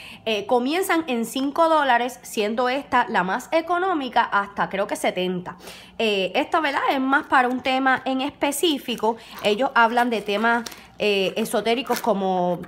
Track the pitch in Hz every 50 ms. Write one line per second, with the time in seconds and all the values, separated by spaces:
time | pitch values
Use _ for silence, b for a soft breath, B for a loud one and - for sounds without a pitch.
0 | B B B B B 226 220 202 202 - 254 240 247 262 311 359 381 381 349 330
1 | 320 - 254 233 226 226 - 262 269 285 277 - 330 320 320 311 285 269 240 233
2 | 240 254 - - - - - 226 202 208 226 240 247 247 254 285 269 - - 247
3 | 240 - 226 190 180 185 196 247 - - 311 330 330 339 359 349 359 392 359 302
4 | 269 247 - 247 220 - - 202 202 196 - - 175 175 196 190 202 208 - -
5 | - 226 - 185 185 180 185 180 180 - - B B B B B B B B -
6 | 226 220 208 196 185 180 185 247 302 302 - 349 311 285 269 - - 480 311 269
7 | 262 269 269 294 320 - 320 269 247 247 254 247 - 269 254 262 269 262 262 -
8 | - 269 262 262 262 285 - - 320 285 277 - 370 349 294 262 - - 233 220
9 | 214 220 226 226 B B B B B 202 214 208 262 277 - 233 233 220 240 240
10 | 247 247 226 208 196 - 202 202 226 233 233 240 226 B B B B B B -
11 | 208 208 202 196 190 180 - 202 226 - - 214 202 226 233 254 - - 240 -
12 | - 233 202 196 190 190 185 185 180 180 175 170 175